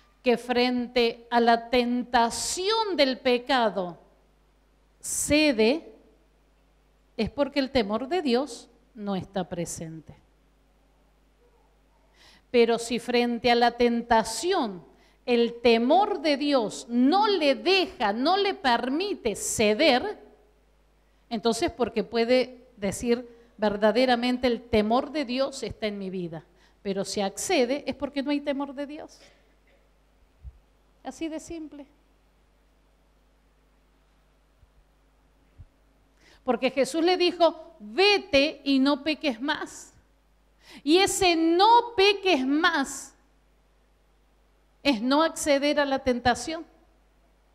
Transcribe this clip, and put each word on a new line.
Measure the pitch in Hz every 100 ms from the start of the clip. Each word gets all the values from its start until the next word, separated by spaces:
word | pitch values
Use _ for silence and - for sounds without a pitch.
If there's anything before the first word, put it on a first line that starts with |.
| _ _
que | 254 233
frente | 247 240 247 247 240 247 233 233 -
a | 240
la | 233 233 233
tentación | 247 240 247 240 247 233 - - 349 381 453 427 311
del | 269 254
pecado | 262 247 247 262 220 185 180 - _ _ _ _ _ _ _ _ _ _
cede, | - - - 294 302 220 220 320 - - _ _ _ _ _ _ _ _ _ _ _ -
es | 208
porque | - 277 285
el | 262
temor | 262 202 220 262
de | 359
Dios | 302 233 285 - - _ _
no | 220 202 190
está | - 196 170
presente. | 175 165 - 165 160 - - _ _ _ _ _ _ _ _ _ _ _ _ _ _ _ _ _ _ _ _ - _ _
Pero | 240 233 226
si | - 233
frente | - 240 240 233 247
a |
la | 240 240
tentación | 233 240 233 233 226 208 - 349 381 226 180 - _ _ _ -
el | 240 233 233
temor | 247 226 240 349 415 359
de | 302 277
Dios | 294 277 202 - -
no | 240 262 381 427
le | 381 294
deja, | 233 262 381 349 - 214
no | 214 285 392
le | 392
permite | 285 254 233 240 294 403 311 220 190
ceder, | - - 208 214 320 247 392 - - _ _ _ _ _ _ _ _ _ _
entonces | 226 233 220 339
porque | - 220 220
puede | 190 233 233 254 247 - - -
decir, | 196 - 240 240 247 - _ -
"Verdaderamente | 208 202 214 220 254 240 240 247 254
el | 233
temor | - 214 214 247 294
de | 302
Dios | 240 254 269 -
está | 208 - 214
en | 202
mi | 190
vida", | 185 170 156 - _ _ _
pero | 202 196
si | 185 214
accede | 196 - - 339 233 285 -
es |
porque | - 277 277
no | 269
hay | 294
temor | 294 277 277
de | 262 285
Dios. | 302 - - - _ _ _ _ _ _ _ _ _ _ _ - - _ _ _ _
Así | - - 320
de | 311
simple. | - 330 302 294 269 _ _ _ _ _ _ _ _ _ _ _ _ _ _ _ _ _ _ _ _ _ _ _ _ _ _ _ _ _ _ _ _ _ _ _ _ - - _ _ _ _ _ _ -
Porque | - 233 262
Jesús | 277 247 330
le | 339 370
dijo, | 349 339 330 330 - -
"Vete | 208 240 403 392 392 277 294 302
y | 277 269
no | 277 285
peques | 302 302 302 220
más". | 285 294 - - - _ _ _ _ _ _ _ - -
Y | 277 349
ese | 392 381 370 330
"no | 330 349 427 466 - -
peques | 403 403 381 285 262
más" | 294 349 320 262 - - _ _ _ _ _ _ _ _ _ _ _ _ _ _ _ _ _
es | 277 220
no | 247 285
acceder | 320 320 311 277 294 294
a |
la | 277 269
tentación. | 262 240 247 240 - 320 - _ _ _ _ _ _ _ _